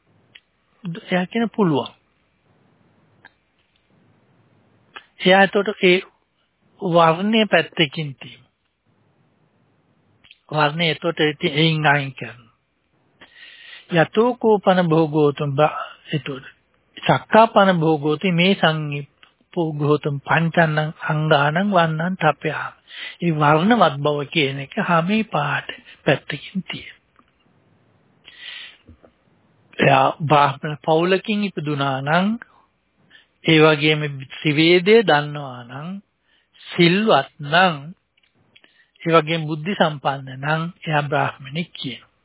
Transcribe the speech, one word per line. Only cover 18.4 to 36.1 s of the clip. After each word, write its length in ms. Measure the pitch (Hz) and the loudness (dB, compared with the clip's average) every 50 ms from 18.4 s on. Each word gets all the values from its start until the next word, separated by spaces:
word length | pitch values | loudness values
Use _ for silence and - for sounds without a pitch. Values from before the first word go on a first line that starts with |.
| 175 190 196 | 2 2 2
සංගි-, 540 | - - 160 156 156 151 147 143 143 143 - _ _ - _ _ _ _ _ | 2 2 0 0 0 -4 -6 -8 -10 -10 -14 _ _ -20 _ _ _ _ _
භෝගෝතුම් 680 | - 180 165 160 151 147 151 143 151 147 - 151 143 139 | -6 -4 -4 -4 -4 -2 0 0 0 0 0 -4 -6 -6
පංචන්නං 720 | - - 131 156 165 165 - 175 165 156 151 151 151 156 - - | -2 -2 0 0 0 0 2 2 0 2 0 -2 -4 -4 -8 -8
අංගානං 560 | - - 156 151 156 156 156 139 143 151 156 175 202 | -6 -4 -2 -2 0 2 2 2 2 0 0 -2 -2
වන්නං 480 | 208 196 175 165 160 156 156 165 185 190 | 0 2 2 2 2 -2 -4 -4 -6 -4
තපයාම. 580 | - 160 156 147 - - 156 143 - - - - _ _ _ - - - - - | 0 0 0 0 0 -6 -8 -8 -8 -10 -12 -14 _ _ _ -20 -18 -18 -18 -12
ඒ 160 | - 175 170 | -6 -4 -2
වර්ණවත් 640 | 156 151 147 143 156 156 180 214 247 220 180 156 139 | 0 2 2 4 4 4 2 2 2 4 2 2 0
බව 200 | 139 143 147 147 147 143 | -2 -2 -2 -2 -2 -6
කියන 320 | 135 - 170 143 135 135 139 | -4 -2 -2 -2 -2 -4 -8
එක 140 | 139 - - 220 | -10 -8 -6 -6
හැම 300 | 185 - 175 165 165 185 214 220 214 | -2 0 0 0 0 0 -2 -2 -2
පාට 420 | - - 156 143 147 - 139 - - - - _ - - _ | -4 -4 -4 -4 -4 -6 -6 -8 -10 -16 -18 _ -20 -20 _
පැත්තකින් 600 | _ 160 139 - - - 151 139 - - - 190 | _ 0 0 0 -2 -8 -12 -12 -14 -12 -10 -10
තියෙනවා. 400 | - - - - - - - _ _ _ _ _ _ _ _ _ _ _ _ _ _ _ _ _ _ _ _ _ _ _ _ _ _ - - - - - - - - - - _ _ - - _ _ _ _ _ _ _ _ _ _ _ _ _ _ _ - | -10 -10 -14 -16 -16 -20 -20 _ _ _ _ _ _ _ _ _ _ _ _ _ _ _ _ _ _ _ _ _ _ _ _ _ _ -20 -20 -20 -20 -20 -18 -18 -20 -20 -20 _ _ -20 -20 _ _ _ _ _ _ _ _ _ _ _ _ _ _ _ -4
එයා 300 | - - 139 139 135 135 143 - - | 0 2 4 4 4 4 2 0 -4
බ්‍රාහ්මණ 540 | 160 131 151 143 143 139 131 - - 151 151 | 0 2 4 4 4 2 0 -6 -8 -10 -10
පවුලකින් 680 | - - 165 160 160 170 185 190 185 - - 208 208 208 | -6 -2 0 0 2 2 2 0 -2 -2 -4 -4 -4 -4
ඉපදුනා 540 | 190 - 180 147 147 147 139 139 139 131 131 | -4 -6 -6 -6 -6 -4 -2 -2 -4 -4 -4
නම්, 280 | 135 147 160 175 190 208 226 240 - - _ _ _ _ _ _ _ _ _ _ _ _ _ _ _ _ _ _ - | -4 -2 0 0 0 0 -2 -6 -10 -18 _ _ _ _ _ _ _ _ _ _ _ _ _ _ _ _ _ _ 0
ඒ 140 | 165 160 156 | 2 4 6
වගේම 420 | 156 156 156 143 151 151 151 151 151 147 143 135 135 | 6 4 4 2 2 0 0 0 -4 -6 -8 -12 -14
ත්‍රිවේදය 680 | - - - - 156 143 151 160 165 180 185 175 208 220 233 | -16 -16 -6 -4 -2 0 2 4 4 4 4 4 4 4 4
දන්නවා 600 | 214 170 147 147 147 147 147 147 143 131 123 123 | 4 4 2 0 0 -4 -8 -10 -12 -12 -14 -16
නම්, 260 | 120 120 127 139 156 180 196 202 - _ | -16 -16 -14 -14 -12 -12 -14 -16 -18 _